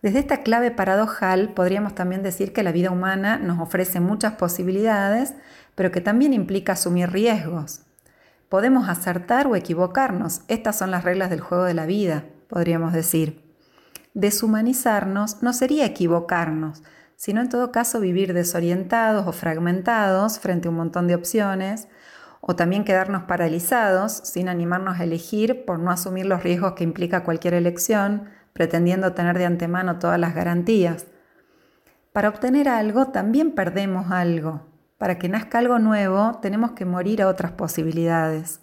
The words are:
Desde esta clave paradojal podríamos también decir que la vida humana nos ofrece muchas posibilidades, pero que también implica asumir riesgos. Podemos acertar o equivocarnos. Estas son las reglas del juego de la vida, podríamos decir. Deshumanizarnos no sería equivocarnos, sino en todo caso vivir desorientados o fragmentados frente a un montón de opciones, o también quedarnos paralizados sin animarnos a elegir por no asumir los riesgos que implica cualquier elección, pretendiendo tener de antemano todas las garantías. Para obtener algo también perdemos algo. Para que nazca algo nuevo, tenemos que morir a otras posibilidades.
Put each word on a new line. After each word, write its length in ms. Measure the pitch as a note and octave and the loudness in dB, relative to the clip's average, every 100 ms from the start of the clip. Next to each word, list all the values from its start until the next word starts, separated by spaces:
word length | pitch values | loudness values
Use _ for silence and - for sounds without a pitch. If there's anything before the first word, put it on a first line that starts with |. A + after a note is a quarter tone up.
Desde 160 | G#3+ A3+ | 2 0
esta 240 | C#4 C4+ | 2 -2
clave 280 | A3+ A3+ A#3+ | 2 2 2
paradojal 840 | A3+ F#3+ G3 G#3+ - F#3 F#3 G#3+ | 0 2 2 2 0 0 2 0
podríamos 400 | - F3+ F#3+ G#3 | 2 0 2 -2
también 280 | G3+ F3+ F#3+ | -4 -4 -2
decir 300 | G3 F3+ G3 | -4 -4 -4
que 100 | G#3+ | -2
la 100 | G3 | 0
vida 180 | E3+ F3+ | 2 2
humana 480 | F3+ F#3 F#3+ G3 A3+ | 0 0 0 0 0
nos 200 | G3 F3 | 0 -2
ofrece 400 | E3 F#3 F#3 F3+ | -2 -2 -2 0
muchas 360 | F3 G#3 G#3+ | 0 0 -2
posibilidades, 960 | A3 F3 F3 F#3 F#3 A3 G#3 G3 G#3+ C#4 - - - - | 0 -2 -2 -2 0 2 2 2 0 0 -6 -20 -20 -20
pero 160 | - F3+ | -2 -2
que 120 | F3+ | 0
también 320 | F3 A3 D4 | 0 4 4
implica 400 | B3+ F#3 F#3+ G3 | 2 0 -2 -2
asumir 360 | F#3 - F3 F3 | -2 0 0 0
riesgos. 760 | F#3 A3+ G#3+ D#3+ E3+ D#3 - _ _ _ _ _ _ _ | 2 2 2 -2 -6 -6 -12 _ _ _ _ _ _ _
Podemos 400 | F#3+ A3+ C4 F#3+ | 0 4 4 2
acertar 560 | F3 - F3+ F3 A#3+ C#4 | -2 -2 -4 0 2 2
o 100 | G#3 | 0
equivocarnos. 840 | F3 E3 F3+ C4+ C4 F3+ E3 - - | 0 0 0 2 0 0 -4 -6 -4
Estas 280 | A3+ A3 G#3 | -4 -2 -4
son 140 | F#3+ | -2
las 140 | F#3 | -2
reglas 260 | F3+ F#3 F#3 | 0 0 0
del 100 | E3+ | -4
juego 240 | - F3+ | -2 0
de 100 | F3+ | 0
la 120 | E3+ D#3+ | 0 -2
vida, 380 | G3+ G3 D#3 D3+ - _ | 0 0 -2 -6 -20 _
podríamos 440 | - E3+ E3 E3 | -2 0 0 0
decir. 560 | E3+ E3 D#3+ D#3 D#3 _ _ _ _ _ - _ | 0 0 0 0 -4 _ _ _ _ _ -20 _
Deshumanizarnos 1300 | G#3 G3+ G#3 A3+ G#3+ A3+ B3+ B3 G#3 F#3+ G3 G#3+ - | -2 0 0 0 2 2 0 2 0 0 -2 -2 -2
no 120 | A#3+ | -2
sería 340 | B3 - D4 B3 | 0 0 2 0
equivocarnos, 960 | - F3 E3+ E3+ F3 E3 D#3 D#3 D#3 - - _ | 2 2 2 0 -2 0 -2 -4 -8 -20 -20 _
sino 260 | _ - G#3 | _ -4 -2
en 80 | B3 | 0
todo 220 | B3 B3 | 0 0
caso 300 | A#3+ A#3+ A#3 | 0 0 0
vivir 340 | G3 F3+ F#3+ | 0 0 0
desorientados 960 | F3 F3 E3+ E3+ F3+ F3+ A#3 A3 G#3+ F3+ | 0 0 0 0 0 0 2 2 2 0
o 40 | |
fragmentados 1080 | E3+ E3+ D#3+ E3+ F3+ F#3 A#3 G3+ F#3+ G#3+ A3 | -4 -4 -2 0 0 0 2 2 2 0 -2
frente 260 | - F3 F3 | -2 -2 -2
a 60 | |
un 60 | E3 | -2
montón 280 | E3 F3 F3 | -2 0 0
de 80 | |
opciones, 720 | F3 F3 A3+ G3+ F#3+ F#3+ G#3+ G#3+ - - - - - | 0 0 0 0 -2 -4 -6 -10 -20 -20 -20 -20 -14
o 160 | - F3 | -6 0
también 260 | F3 F#3+ | 2 0
quedarnos 400 | G#3 F#3 F#3+ G3 | 2 2 2 -4
paralizados 880 | F3 F3+ E3+ D#3+ F3 B3+ G#3+ F#3 G#3 A3 | -2 0 0 0 0 2 4 2 0 -4
sin 240 | - - F3+ | -8 -4 -2
animarnos 500 | F3 E3+ F3 F#3+ F3 | -2 0 -2 -2 -2
a 60 | |
elegir 600 | F3 E3 - G#3+ A3 B3+ | -2 -4 -4 -2 0 0
por 140 | - E3+ | -4 -4
no 140 | F3 | -2
asumir 340 | F3 F#3+ F#3 F#3 | -2 -4 -4 -2
los 160 | F#3 | 0
riesgos 300 | F3+ F3 F#3 | 0 0 0
que 100 | F3 | -2
implica 400 | E3 D#3+ F3 F3+ | -4 -2 -2 -2
cualquier 320 | F3 E3 F3+ | -2 -2 0
elección, 760 | F3 F3 F3 - G#3+ G3 G#3 G#3 - _ | 2 0 0 0 0 2 -2 -6 -20 _
pretendiendo 600 | - E3 E3 F3 F#3 F#3+ | -2 0 2 2 2 0
tener 260 | F3+ F3 F3 | 0 0 2
de 80 | F3+ | 2
antemano 540 | F3 E3+ F3 F#3 F3 | 0 -2 -2 -2 -2
todas 180 | F3 F3 | 0 2
las 160 | E3+ | 0
garantías. 720 | E3 F3 F3 F3 A3 E3+ E3 - - _ _ _ _ _ _ _ _ _ | 0 0 0 2 4 4 0 -10 -20 _ _ _ _ _ _ _ _ _
Para 180 | - G#3 | 0 0
obtener 380 | G#3+ B3 C4+ C#4+ | 0 2 4 4
algo 400 | A#3+ G#3+ G#3+ C4 | 2 2 2 2
también 440 | G#3+ G3 A#3+ D#4+ | 0 2 2 2
perdemos 580 | D#4 F#3 F3 G3 F#3 F3+ | 0 -2 0 -2 -2 -2
algo. 560 | F3+ F3 E3+ D#3 D3+ - _ _ _ | 0 2 0 -2 -8 -12 _ _ _
Para 200 | G3+ F3 | -4 -2
que 100 | F3+ | -2
nazca 300 | G#3 A3 A#3 | -4 -2 0
algo 200 | A#3+ A#3+ | 2 4
nuevo, 600 | A3 G#3+ G3 F#3+ G#3+ A#3 | 4 4 2 2 2 0
tenemos 300 | G3+ G#3 A#3 | -4 -2 -2
que 120 | A#3 | -2
morir 380 | F3+ F3+ F3+ G#3+ | -4 -2 -2 2
a 60 | F#3+ | 2
otras 240 | F#3 F3 | 2 -4
posibilidades. 1040 | - D#3+ E3 D#3+ E3 E3 E3 D#3+ D#3 E3 - | -4 -6 -2 -2 0 2 2 0 -2 -6 -14